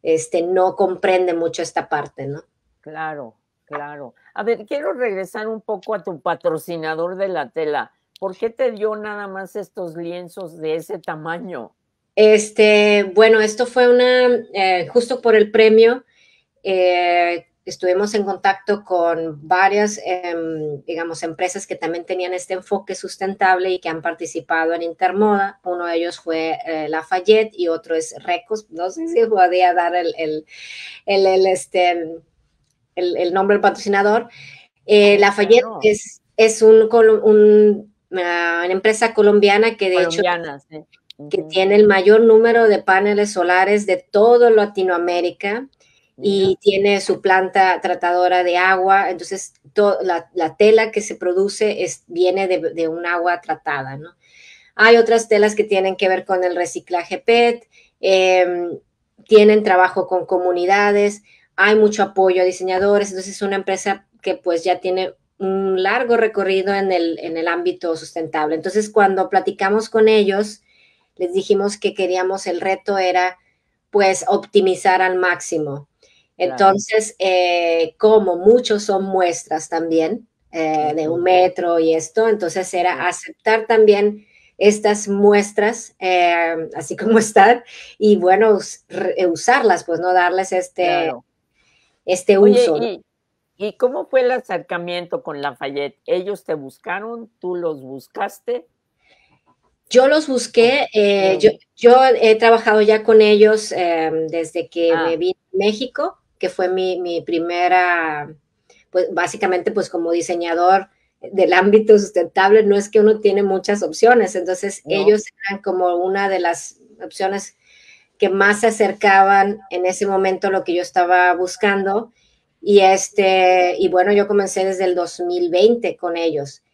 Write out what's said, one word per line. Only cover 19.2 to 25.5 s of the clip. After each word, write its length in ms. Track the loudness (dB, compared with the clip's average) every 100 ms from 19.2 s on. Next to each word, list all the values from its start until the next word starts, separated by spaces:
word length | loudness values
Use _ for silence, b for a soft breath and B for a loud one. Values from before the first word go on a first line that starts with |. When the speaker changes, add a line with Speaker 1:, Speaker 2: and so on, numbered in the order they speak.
| -8 -12 -4
Speaker 1:
varias, 540 | 0 2 2 -2 -4
em, 800 | -8 -8 -6 -8 -8 -8 -8 -10
digamos, 380 | -10 -10 -8 -10
empresas 440 | -10 -6 -6 -6 -12
que 100 | -10
también 300 | -8 -8 -8
tenían 260 | -8 -6
este 220 | -8 -8
enfoque 400 | -12 -6 -8 -8
sustentable 760 | -12 -12 -10 -10 -2 0 0 -2
y 80 | -6
que 120 | -6
han 100 | -8
participado 680 | -8 -8 -12 -12 -6 -4 -2
en 100 | -4
Intermoda. 760 | -8 -4 -4 0 0 0 -2